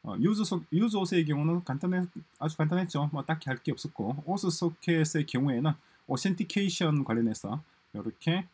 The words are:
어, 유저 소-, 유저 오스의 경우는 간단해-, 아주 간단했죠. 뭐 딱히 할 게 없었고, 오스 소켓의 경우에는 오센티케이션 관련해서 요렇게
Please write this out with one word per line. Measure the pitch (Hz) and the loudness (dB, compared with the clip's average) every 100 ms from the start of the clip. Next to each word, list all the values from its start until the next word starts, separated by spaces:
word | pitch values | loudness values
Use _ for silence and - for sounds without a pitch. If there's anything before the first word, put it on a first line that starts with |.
어, | - 98 | -6 2
유저 | 165 214 | 2 2
소-, | 208 180 160 | 0 -2 0
유저 | 165 233 208 | 2 2 0
오스의 | 185 180 | 2 2
경우는 | 151 147 151 175 | 2 2 2 0
간단해-, | 175 135 185 180 175 - - _ | -2 -4 0 0 -2 -8 -18 _
아주 | 156 156 | -6 0
간단했죠. | 151 175 180 147 147 | 2 2 0 0 -2
뭐 | 151 | -2
딱히 | 135 160 135 | -2 -4 -2
할 | 127 | -4
게 | - | -2
없었고, | 123 147 - 104 139 | -4 -6 -4 -4 -4
오스 | 156 190 185 | -4 0 0
소켓의 | 160 175 165 - 165 156 156 147 | 0 -2 0 0 2 2 0 0
경우에는 | 127 143 120 151 147 _ _ - | 0 2 2 0 -2 _ _ -6
오센티케이션 | 131 190 180 190 202 196 - 165 147 | -2 0 0 0 0 0 2 2 2
관련해서 | 135 113 113 107 101 131 - _ _ | 2 2 2 0 -6 -8 -10 _ _
요렇게 | 104 113 - 160 180 180 | -8 -8 -2 0 0 -2